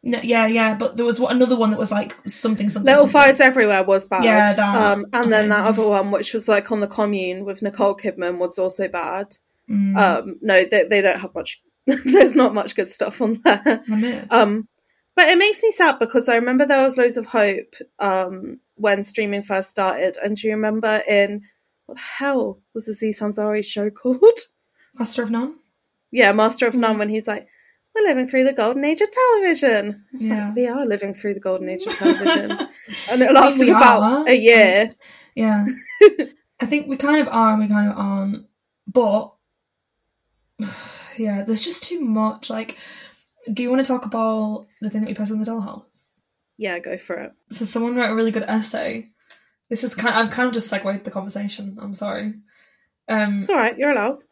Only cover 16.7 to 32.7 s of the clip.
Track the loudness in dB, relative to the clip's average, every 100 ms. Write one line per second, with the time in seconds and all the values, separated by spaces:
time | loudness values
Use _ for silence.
16.7 | 4 2 2 0 0 -4 0 0 0 -8
17.7 | -20 -20 _ -2 -2 -4 -8 -14 -16 _
18.7 | _ -2 -2 -4 -6 -4 -4 -4 -6 -4
19.7 | -4 -2 -2 -4 -4 -6 -4 -4 -4 -4
20.7 | -2 -2 -2 0 2 0 -4 _ _ _
21.7 | _ -20 -20 -16 -8 -4 -2 -4 -8 _
22.7 | -14 -12 -6 -6 -4 -6 -4 -4 -4 -6
23.7 | -6 -6 -6 -4 6 6 6 -8 _ _
24.7 | _ _ -10 -8 -6 -6 -6 -6 -10 _
25.7 | _ _ _ _ 2 4 4 0 0 -2
26.7 | 0 0 0 -2 -4 -6 -10 -12 _ _
27.7 | _ _ -2 0 0 0 0 0 0 -2
28.7 | -2 -2 -2 -2 0 2 2 2 2 2
29.7 | 0 -2 -10 _ -8 -4 -4 -4 -4 -4
30.7 | -2 -4 -4 -6 -8 -8 -6 -6 -6 -6
31.7 | -8 -8 -2 0 0 0 -2 -4 -8 -10